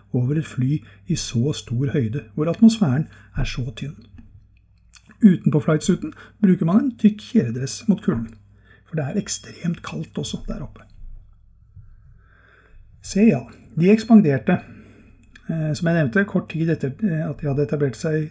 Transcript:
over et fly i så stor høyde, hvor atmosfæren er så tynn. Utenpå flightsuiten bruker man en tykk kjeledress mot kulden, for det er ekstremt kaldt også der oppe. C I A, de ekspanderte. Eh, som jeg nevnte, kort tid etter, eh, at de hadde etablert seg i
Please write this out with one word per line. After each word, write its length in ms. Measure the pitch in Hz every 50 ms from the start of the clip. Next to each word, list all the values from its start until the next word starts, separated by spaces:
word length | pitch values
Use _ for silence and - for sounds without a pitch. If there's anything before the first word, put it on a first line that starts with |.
| _ _ -
over 260 | 127 123 127 147 160
et 80 | 147
fly 320 | - - - 127 131 147 147 - - - - -
i 80 | - 170 -
så 340 | - - - 120 123 147 151
stor 380 | - - - 120 120 139 139 -
høyde, 320 | 156 120 107 113 147 - - -
hvor 160 | - 151 165
atmosfæren 580 | 165 - 226 226 226 - 202 143 123 - - - - - - - -
er 60 | - 135
så 240 | - - - 120 123 -
tynn. 220 | - 139 139 - - - - - - - - - - _ _ _ _ _ _ _ _ _ _ - - _ _ - -
Utenpå 400 | - 202 175 - - - 135 151
flightsuiten 520 | - - 156 151 - - 180 - - - - - - - - -
bruker 240 | - 185 180 180 165
man 140 | 160 180 226
en 120 | 294 269 226
tykk 220 | - - 208 208 -
kjeledress 640 | - - - 226 147 117 113 127 131 131 - - -
mot 140 | - 190 -
kulden, 320 | - - - 113 113 - - - - _ - _ _ _ - _ _
for 80 | - -
det 100 | 156 143
er 140 | 135 - 202
ekstremt 600 | 202 - - - - - - - - 170 170 - -
kaldt 340 | - - 151 160 - -
også 240 | - 143 - - - -
der 160 | - - - 151
oppe. 240 | - - - - - - - - - - - - - - _ _ _ _ _ - _ - - - - - - - - - - _ _ _ _ _ _ _ _ _ _ - - - _ - -
C 260 | - - - 190 214
I 40 | 226 160
A, 80 | 127 - - - - - - -
de 120 | 156 165 185
ekspanderte. 720 | 214 220 - - 233 214 170 147 139 131 - - 180 - - - - - - - - - - - - - - _ - - _ -
Eh, 240 | 165 160 156 156 147
som 140 | - 175
jeg 80 | 165 170
nevnte, 280 | 170 156 127 - 196 202 202
kort 200 | - 190 - -
tid 200 | - 156 165 165
etter, 240 | 160 156 - 135 139 -
eh, 280 | 220 202 160 156 160 165
at 100 | 139 -
de 60 | -
hadde 160 | 147 139 143 147
etablert 300 | - - 143 147 135 120
seg 200 | - - 160 156
i 100 | 156 156 156